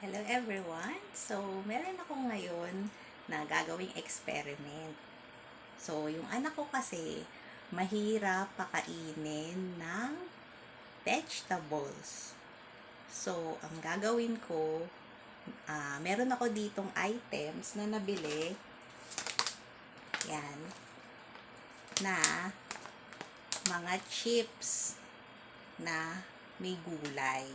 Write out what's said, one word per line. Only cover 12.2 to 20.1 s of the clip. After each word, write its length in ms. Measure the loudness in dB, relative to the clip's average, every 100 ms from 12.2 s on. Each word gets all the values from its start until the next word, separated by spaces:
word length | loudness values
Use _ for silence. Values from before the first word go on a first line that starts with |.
| -8 -10 -14 -14 -14 -14 -16 -16 -10
So, 480 | -4 0 2 0 -2
ang 160 | -4 -4
gagawin 640 | 0 4 6 6 6 2
ko, 400 | 2 4 4 4 0 -6 -14 -16 -16 -12 -10 -10 -4
ah, 240 | -2 0 0
meron 320 | 4 6 6 6
ako 160 | 6
ditong 400 | 4 2 0 0 2
items 800 | 2 2 0 -2 0 -2 -4 0
na 80 | 2
nabili. 720 | 2 2 2 2 2 0 -2 -8 -16 -16 -14 -6 -4 -2 6 6 4 -12 -16 -14 -14 -4